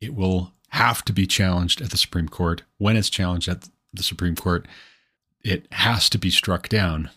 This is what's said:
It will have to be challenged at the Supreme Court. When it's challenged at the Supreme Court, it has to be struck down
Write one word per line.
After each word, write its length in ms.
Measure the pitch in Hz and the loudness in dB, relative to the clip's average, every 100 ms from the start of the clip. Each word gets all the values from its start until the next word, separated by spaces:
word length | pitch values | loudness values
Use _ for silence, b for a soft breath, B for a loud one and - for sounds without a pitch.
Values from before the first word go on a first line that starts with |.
It 140 | 110 | -8
will 380 | 113 95 92 90 _ _ | -2 0 0 -2 _ _
have 360 | - 117 117 - | 0 2 0 0
to 60 | |
be 140 | 98 95 | 0 2
challenged 540 | - 95 90 87 - | 2 2 2 0 -2
at 100 | - | -2
the 60 | - | -2
Supreme 320 | - 90 82 | -2 -2 -2
Court. 340 | - 87 82 - - | 0 -2 -2 -6 -2
When 180 | 104 110 | 2 2
it's 120 | 101 | 2
challenged 400 | - 90 87 90 | 0 -2 -2 -4
at 200 | 90 - _ _ | -6 -10 _ _
the 100 | - | -6
Supreme 340 | - 85 90 85 | -6 -2 -2 0
Court, 300 | 92 87 - B B B B B _ _ | 0 0 -2 B B B B B _ _
it 240 | - - - | -4 -4 -4
has 380 | - 110 113 - | -2 0 2 0
to 80 | 113 | 0
be 120 | 95 | 0
struck 380 | - - 87 - | 0 0 0 0
down 420 | 107 90 80 78 | 2 2 0 -4